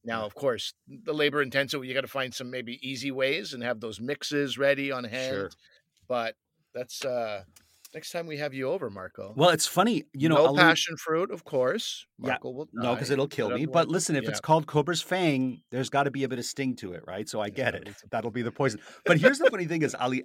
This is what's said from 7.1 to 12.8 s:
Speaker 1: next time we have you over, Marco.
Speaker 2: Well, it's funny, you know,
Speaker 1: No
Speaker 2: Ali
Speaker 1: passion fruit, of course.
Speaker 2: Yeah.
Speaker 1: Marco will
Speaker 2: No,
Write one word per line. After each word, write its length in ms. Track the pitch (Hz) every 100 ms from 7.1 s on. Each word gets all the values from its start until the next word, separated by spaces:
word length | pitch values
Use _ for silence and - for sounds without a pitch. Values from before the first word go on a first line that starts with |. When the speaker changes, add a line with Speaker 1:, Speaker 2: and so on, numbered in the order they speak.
| 123 113 101 95 - _ _ -
Speaker 1:
next 200 | 160 -
time 140 | 175 170
we 80 | 147
have 160 | 147
you 140 | 135 131
over, 180 | 185 127
Marco. 440 | 98 92 - 98
Speaker 2:
Well, 160 | 110 170
it's 160 | 208 -
funny, 380 | - 208 202 -
you 160 | 143 160
know, 80 | 151
Speaker 1:
No 100 | 160
Speaker 2:
Ali 140 | 147
Speaker 1:
passion 360 | 170 165 - 160
fruit, 360 | - 160 190
of 120 | 185
course. 640 | - 139 127 202 - - - _
Speaker 2:
Yeah. 200 | 127 127
Speaker 1:
Marco 120 | 127
will 180 | 127 156
Speaker 2:
No, 240 | 113